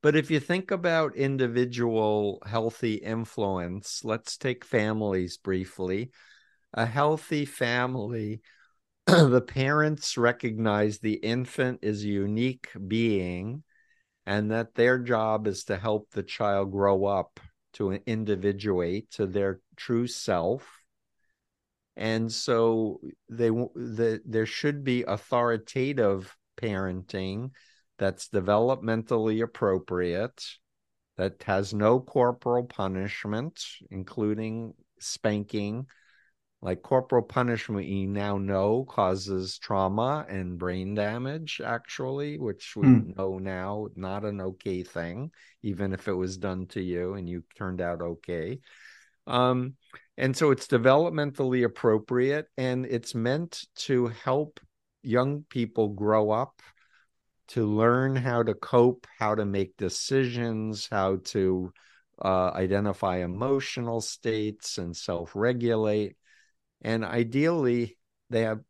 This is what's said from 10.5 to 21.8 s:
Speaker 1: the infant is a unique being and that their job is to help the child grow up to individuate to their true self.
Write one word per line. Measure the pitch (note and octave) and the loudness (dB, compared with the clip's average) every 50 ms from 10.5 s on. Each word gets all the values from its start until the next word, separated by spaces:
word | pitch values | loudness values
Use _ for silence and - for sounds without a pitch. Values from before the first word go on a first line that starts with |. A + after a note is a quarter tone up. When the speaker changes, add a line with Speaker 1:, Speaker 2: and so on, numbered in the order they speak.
| A2 G#2+ A2+ G#2+ G#2 G#2 G#2+ G#2+ G#2 - | -2 0 2 2 4 4 2 2 0 0
Speaker 1:
the | - A2 G#2+ | -2 -2 -2
infant | - - A2 A#2 B2 B2+ - - - C3 B2+ B2 - - | 0 -2 -2 0 0 -2 -4 -2 -2 -2 -2 -2 -2 -4
is | G#2 G#2+ G2+ G#2 | -4 -2 -2 -2
a | G#2 | -2
unique | G2+ G2+ G2 G2+ G#2+ A2 A#2+ B2+ B2+ B2+ - - - - G2 | 0 0 0 0 0 0 0 -2 -2 -4 -12 -18 -14 -12 -6
being | F#2+ A2 A2+ A#2 A#2 G#2+ G2 F#2 F2+ F2+ F2 F#2+ G#2+ B2 D3 D#3 _ _ _ _ _ _ _ _ _ _ _ _ | -2 0 2 2 2 2 0 0 -2 -4 -6 -6 -8 -8 -10 -12 _ _ _ _ _ _ _ _ _ _ _ _
and | G2 G2+ G#2 G#2+ G#2+ | -2 0 0 0 0
that | A2 A2+ A#2 A2+ _ | 0 -2 -2 -4 _
their | - A#2 B2 B2+ B2+ | 4 6 6 6 4
job | B2 A#2+ B2 A2 A2 A2 A2 A2 G#2+ | 2 0 0 0 2 2 0 0 0
is | A2 G2 - - | -2 -4 -4 -4
to | - G#2 | -4 -4
help | F2+ F#2 A2+ G#2+ G#2+ G#2+ _ | -4 0 0 -2 -2 -2 _
the | - G#2+ G2 | -8 -8 -8
child | - - - A2+ G#2 G2+ G2 G2 G2 F#2+ | -8 -6 -2 0 0 2 0 0 -2 -2
grow | G2 G2 G2+ G2 F#2+ G2 | 0 2 2 2 2 2
up | G2+ G2+ F#2+ F2 - _ - - - _ _ _ _ _ | 0 0 -2 -2 -6 _ -20 -20 -20 _ _ _ _ _
to | - G#2+ F#2+ F#2+ | -4 -2 -2 -2
individuate | G2 - - A2+ A2 A2 G#2 G#2 F#2 F#2 G2+ G2 G2 G2+ G#2+ F#2+ F2+ F2 E2+ F2+ G2+ - _ - | -4 -4 -4 -4 -4 0 -2 -2 0 0 -2 -2 0 -2 0 0 0 0 0 -2 -4 -6 _ -4
to | - G#2+ | -4 -4
their | F#2+ F2+ G2+ G2 G2 F#2+ F#2+ _ _ _ | -2 0 0 0 0 -2 -6 _ _ _
true | - - - A#2+ A#2 A#2+ | -18 -4 -2 0 0 0
self. | A#2+ A#2+ - - - G2 F2 E2 F2+ A2+ C#3 - - - - _ _ _ _ _ _ _ _ _ _ _ _ _ _ _ _ _ _ _ _ | -2 -6 -8 -2 -2 0 0 2 0 0 -2 -4 -16 -20 -20 _ _ _ _ _ _ _ _ _ _ _ _ _ _ _ _ _ _ _ _